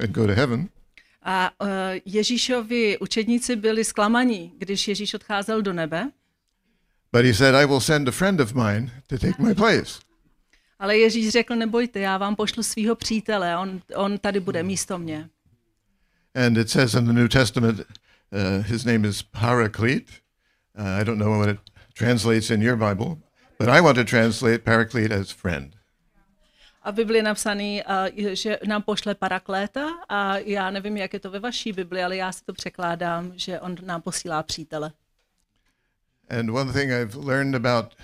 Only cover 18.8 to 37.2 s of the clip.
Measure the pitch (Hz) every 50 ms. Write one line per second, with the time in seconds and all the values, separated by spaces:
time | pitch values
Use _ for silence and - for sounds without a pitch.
18.8 | - 120 117 113 104 104 98 - - _ - - 110 120 123 123 113 107 107 -
19.8 | 110 117 139 - - - - - _ _ _ _ _ _ _ _ _ _ _ 98
20.8 | 107 95 92 101 107 107 117 107 104 104 107 104 104 101 104 101 - - _ -
21.8 | - _ _ - 113 120 123 117 98 117 113 113 107 - 117 107 107 120 123 113
22.8 | 110 104 101 92 117 - - 151 - _ _ _ _ _ _ - 110 120 127 160
23.8 | 180 156 131 127 120 - - 117 113 113 107 - 131 117 117 117 - - 117 113
24.8 | 117 113 - 123 107 110 107 98 98 - - - - 95 85 71 69 71 85 -
25.8 | _ _ _ _ _ _ _ _ _ _ _ _ _ _ _ _ _ _ _ _
26.8 | - 202 202 214 226 208 226 226 214 214 208 202 - 220 202 202 202 208 202 208
27.8 | - - 196 190 190 190 - 208 208 208 185 185 - 220 208 - - 202 214 208
28.8 | 202 - 208 196 - 208 202 - - 190 185 185 - - 196 190 202 208 - 269
29.8 | 285 302 339 339 349 - 202 202 202 196 196 196 - 208 202 202 190 185 196 196
30.8 | 190 208 214 208 185 190 - 196 - 196 185 202 202 247 240 - - 233 202 185
31.8 | 185 170 180 185 180 180 185 190 185 185 185 - - - 185 - - 185 - -
32.8 | 180 170 170 170 180 170 170 170 175 180 180 180 - - 185 156 151 180 180 170
33.8 | 180 185 175 165 - 190 170 - - 175 160 156 156 - - - 156 - - 156
34.8 | 151 156 156 _ _ _ _ _ _ _ _ _ _ _ _ _ _ _ _ _
35.8 | _ _ _ _ _ _ _ _ _ - - 117 117 113 110 131 139 131 123 139
36.8 | 139 135 127 123 120 107 104 139